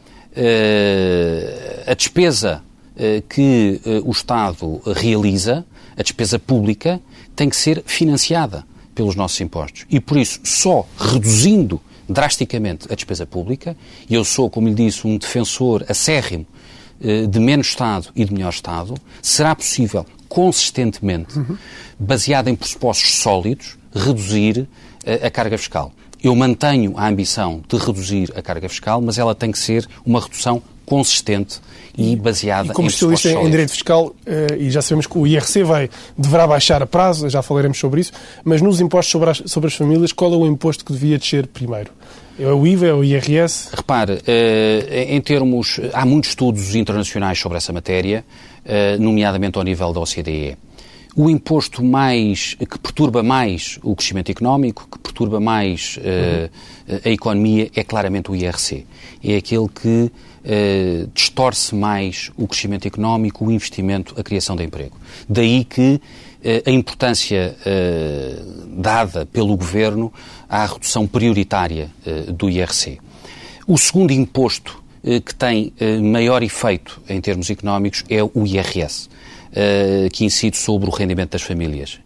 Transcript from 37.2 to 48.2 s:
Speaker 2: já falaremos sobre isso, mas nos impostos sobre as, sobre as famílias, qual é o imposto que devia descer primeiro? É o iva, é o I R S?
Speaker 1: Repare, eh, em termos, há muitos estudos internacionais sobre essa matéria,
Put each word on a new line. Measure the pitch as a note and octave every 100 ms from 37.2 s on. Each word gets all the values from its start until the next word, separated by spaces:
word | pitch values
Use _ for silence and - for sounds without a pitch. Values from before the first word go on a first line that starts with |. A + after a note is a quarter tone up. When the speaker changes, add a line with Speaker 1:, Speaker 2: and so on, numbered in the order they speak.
| D3
Speaker 2:
já | C3+
falaremos | - C#3+ C#3 C#3
sobre | C#3 C#3
isso, | F3 - - -
mas | - D#3+
nos | F#3+ F3+
impostos | F3 F3+ F3
sobre | E3 E3
as, | D3+ -
sobre | - D#3
as | -
famílias, | D3 D#3+ E3+
qual | - F3+
é | E3+
o | E3
imposto | D3 D#3+ D3
que | -
devia | C#3 C#3+ D3
descer | - C#3+ C3
primeiro? | - B2 A2 G2+ - - - - -
É | C3+
o | C#3+ D3+
iva, | F#3+ F3
é |
o | D3
I | C#3
R | C#3 C3 D3+
S? | E3+ - -
Speaker 1:
Repare, | - - A2+ G#2 F#2+ -
eh, | A#2 A#2 A2 A2 A2 - B2+ B2+
em | C#3+
termos, | C3 C#3+ C3 B2 G#2+ - A#2
há | B2+ C3
muitos | D3 D3
estudos | - B2+ G#2+ G2
internacionais | A2 G#2+ G#2 G2 G#2+ G2 F2+
sobre | F2+ F2
essa | -
matéria, | E2+ E2 F#2 F#2 G#2+